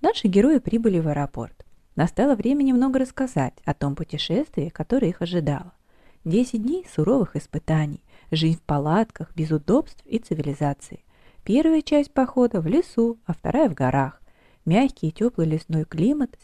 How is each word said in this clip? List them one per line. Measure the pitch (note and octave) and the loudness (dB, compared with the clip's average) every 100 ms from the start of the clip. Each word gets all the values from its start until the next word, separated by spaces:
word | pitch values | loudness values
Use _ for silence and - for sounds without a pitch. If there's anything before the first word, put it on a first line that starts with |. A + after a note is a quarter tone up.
Наши | F4+ A4+ G3+ | -2 0 2
герои | F#3+ B3+ D4 | 4 4 4
прибыли | - A3+ A3+ F3+ | 0 0 0 0
в | D#3+ | 0
аэропорт. | C#3+ C#3 - A2+ - - - _ - | -2 -4 -6 -12 -14 -20 -20 _ -2
Настало | E3+ - C4+ A3+ | -2 2 0 2
время | A3+ C#4+ | 0 0
немного | C4+ B3 C4+ C4 | 2 2 2 0
рассказать | C4 - C4 D#3 B2+ - - | -2 -4 -4 -2 -4 -4 -6
о | |
том | - C#3+ C#3 | -4 -4 -4
путешествии, | D#3+ D3+ - F#3 D#4 - D#3 | -8 -8 -4 -2 -2 -4 -6
которое | - D#3 C4+ F3+ | -6 -2 0 0
их | F3+ | -2
ожидало. | F3 F3 D3 C#3+ F3+ - _ _ - - | -4 -2 -2 -4 -6 -20 _ _ -20 -12
Десять | E3 G3 B3 A3+ | -2 0 0 -2
дней | A3+ F4+ F4 | -4 -4 -4
суровых | - D3+ C4 F#3 D3+ | -2 0 2 0 -6
испытаний, | - D#3 - D#3+ D3+ D3 _ - - | -8 -8 -2 0 0 -6 _ -20 -6
жизнь | D#3+ D#3+ E3 | 0 0 0
в | |
палатках, | - D3 D3 F#3 A3+ - E3 - | -2 -2 0 0 -2 -6 -12 -6
без | D#3 | -2
удобств | D#3 - B3+ - - - | -2 0 0 0 -8 -8
и | A3+ | -8
цивилизации. | - D#3+ D3 C#3 C#3+ C#3+ - - _ _ - - | -6 -6 -4 -2 -2 -4 -10 -20 _ _ -20 -12
Первая | - A#3+ D#4+ D#4+ | 0 2 4 2
часть | - D4 C#4+ | 2 2 2
похода | - B3+ - B3 F#3+ | 0 0 2 2 0
в | D#3+ | 0
лесу, | C#4 - - A#3 A3+ - | 0 0 0 0 -2 -6
а | |
вторая | E3 - C#4 C#4+ | -6 -2 2 2
в | |
горах. | C#3+ B2+ C3+ C#3 - - _ _ _ - | 2 0 2 0 -6 -20 _ _ _ 0
Мягкий | F#3+ C4+ - D#3+ | 2 2 0 -6
и | |
теплый | - A#3+ - D#3+ | -2 -2 0 0
лесной | D#3 - D#3+ D#3 | -2 -2 -4 -2
климат | D#3 G3+ D4 C4 - | 0 0 0 -4 -8